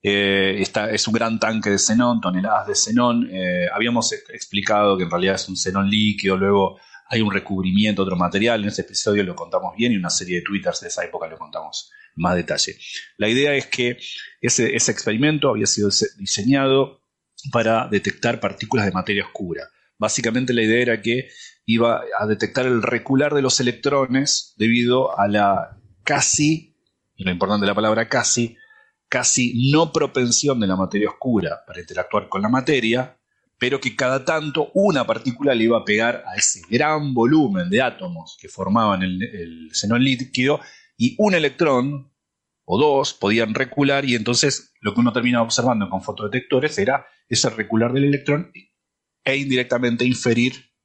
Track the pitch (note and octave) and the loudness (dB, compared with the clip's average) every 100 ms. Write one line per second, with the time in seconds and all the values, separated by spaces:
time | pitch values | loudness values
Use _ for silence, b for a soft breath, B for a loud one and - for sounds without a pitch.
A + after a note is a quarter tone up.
0 | G2+ G2+ G2+ G2 F#2+ G2+ F#2 A2 G#2+ G#2+ | 0 0 2 2 2 0 -2 -2 -2 -2
1 | - A2+ A2+ A2+ A2+ A2 G#2 G2 - A2+ | 0 0 0 0 0 0 0 0 2 2
2 | B2 A#2 F#2+ F#2 G2 G#2 - - G#2+ A#2+ | 4 2 0 -2 0 0 0 -2 0 2
3 | B2 A#2+ A#2+ F#2 F2+ F2+ F2 G#2+ A#2 A#2+ | 2 0 -2 -4 -4 -2 -2 -2 0 0
4 | A2 G#2+ - A#2 - G2+ G2 G#2 G#2 F#2+ | -2 -6 -12 -18 -8 -6 0 2 4 2
5 | E2+ F2 F#2+ F#2+ - F#2 F#2+ G2 G2 G#2+ | 0 0 0 -2 -4 -6 -4 -2 0 2
6 | G#2+ G2+ F#2+ F#2+ G2 G2+ F#2+ B B B | 0 0 -2 0 2 4 2 B B B
7 | _ A#2 G#2+ F#2+ - F#2+ F#2 F#2+ G#2+ G2 | _ 0 0 -2 -4 -4 0 2 2 0
8 | F#2+ F2+ F2 G2 A2+ A2+ G2+ - - - | -2 0 0 0 0 0 -2 -6 -6 -4
9 | - G#2 F#2 E2+ E2+ F#2 F#2 G#2 A#2+ G#2+ | 0 0 0 -6 -6 -4 -4 -2 0 0
10 | F2 - F2+ F2+ E2 G2 F2 - - - | -2 -4 -4 -6 -4 -4 -4 -6 -10 -8
11 | F2 - E2 D#2+ - D#2+ D#2 - - B | -8 -8 -10 -12 -14 -14 -12 -14 -14 B
12 | B - E2 F2+ E2 C#2+ - - B B | B -4 -2 0 -2 -2 -4 -6 B B
13 | B - G#2 B2 D3 C#3 - - B2 A#2+ | B -4 0 2 2 0 -4 -2 -2 -4
14 | B B B B A#2+ - A2+ A2 - G#2+ | B B B B -2 0 0 0 -2 -2
15 | - A2 D3 D#3 C#3 A2 F#2+ - G2+ F#2+ | -2 0 2 2 0 0 0 0 0 0
16 | G#2 - F#2+ - G#2+ C#3 C3+ C3+ C3+ - | -2 -6 -6 -2 2 2 4 2 0 -6
17 | _ _ _ - C#3 B2 A2 A2+ - G2+ | _ _ _ -16 -4 0 2 0 2 -2
18 | G#2 - A#2 A#2 G2+ - G#2+ A2 G2+ F2+ | -2 -4 -4 -2 -4 -6 -2 0 0 -2
19 | F2+ G2+ - - F2+ D2+ - _ _ _ | -2 -4 -4 -10 -8 -8 -12 _ _ _
20 | G#2+ - B2 A#2 B2+ A#2+ A2 A#2 A#2+ A2+ | -2 0 0 -2 0 2 4 2 2 0
21 | G#2+ B2 B2+ B B B - A2+ A#2 D#2+ | 0 -2 -4 B B B 0 2 4 2
22 | - G2+ G#2+ G#2+ - - B2+ A#2+ G#2 A#2+ | -2 -4 -2 -2 -2 -2 0 0 0 -4
23 | - C3+ D3 D3 C3 - B2 A#2 C#3+ C#3+ | 0 2 2 2 0 0 0 -2 0 0
24 | B2+ C3 C#3+ - - _ A2 A#2+ A#2+ B2+ | 0 0 0 -4 -6 _ 2 2 2 2
25 | C3 - G2+ G#2 G2+ G2 - - _ _ | 2 0 0 4 2 2 -4 -14 _ _
26 | - C#3+ - - D3+ D#3+ - _ _ _ | -4 0 0 2 2 0 -4 _ _ _
27 | _ - F#2 F2+ G2 G#2 G2+ G2+ G#2+ A2 | _ -6 -4 -2 0 2 2 2 2 2
28 | A2+ B2+ - - A#2 b b b b b | 2 0 0 -2 -2 b b b b b
29 | _ B2+ B2 - A#2+ A#2 C3 D3+ E3 D#3+ | _ -2 0 2 0 2 4 4 4 0
30 | C#3 C3 B2 A#2 C#3+ B2+ G2+ F#2 F#2 G2+ | 0 0 0 2 0 0 0 0 0 0
31 | G#2 - C3 A2 E2+ - - - - - | -2 -2 0 0 0 -8 -14 -18 -10 -8
32 | - - - F#2+ G#2+ B2+ B2+ C#3 A2 B2 | -2 -4 -2 -4 0 0 2 2 2 0
33 | B2+ _ _ _ _ _ B2 C3+ B2+ G#2+ | -2 _ _ _ _ _ -2 -2 -4 -2
34 | B2+ C3+ B2+ D#3+ D3+ D3+ - F#3 G3+ D3+ | 0 0 0 -2 -2 -4 -2 0 2 2
35 | A#2 A2+ C3 A#2 C#3+ A#2+ A2+ A#2 G#2 G#2 | 0 -2 -2 -2 0 2 4 2 2 0
36 | A#2 A#2+ - G2 - - - A2+ D3+ D#3 | 0 -2 -8 -4 -2 -4 -4 0 0 0
37 | D3 B2 A#2 D#3 C3 F#2+ F2 G#2 B2+ - | -2 2 4 4 4 0 0 0 0 -4
38 | F#3 E2 - - - - F2+ A2 G#2+ F#2+ | -12 -12 -16 -20 -20 -8 0 2 2 0
39 | F#2 F#2 A2+ F#2+ E2+ E2 E2 - G2+ A#2 | -2 -4 -8 -10 -14 -16 -8 -6 0 2
40 | C3+ B2 B2+ - C3 D3+ B B B - | 2 0 -4 -2 0 0 B B B -2
41 | A#2+ - G#3 F3+ C#3+ - E3 B2+ C3+ C#3+ | -2 2 2 2 0 2 2 2 0 -6
42 | C3 _ _ _ _ _ - F#2+ D3+ C3+ | -12 _ _ _ _ _ -4 2 4 4
43 | C#3 - G2+ A2 A2+ A2 C3 - C#3 C#3 | 0 -2 2 2 2 -2 -2 0 2 2
44 | C#3 A#2+ G#2+ - D3 - - _ G#2 A2 | 0 0 0 0 0 -2 -10 _ -4 2
45 | A#2+ A#2 A#2+ B2 A2+ - A#2+ A2+ F#2+ F#2 | 2 2 2 2 2 0 0 0 -2 -6
46 | F2+ G2+ G#2+ B2 - C3 A2+ - G#2 C#3 | -8 -8 -4 -6 0 0 0 0 0 0
47 | b b _ A#2+ B2+ A2 G#2 A2 A#2+ C3 | b b _ 0 0 -2 0 2 2 2
48 | C#3+ C#3 - D3 F3+ - _ _ _ _ | 2 2 0 -2 -4 -16 _ _ _ _
49 | _ _ - C#3 C#3 B2+ B2 B2 B2 A#2 | _ _ -4 -2 0 -2 0 0 0 0
50 | B2+ A#2+ B2 A#2 B2 - _ _ | 0 0 2 2 0 -4 _ _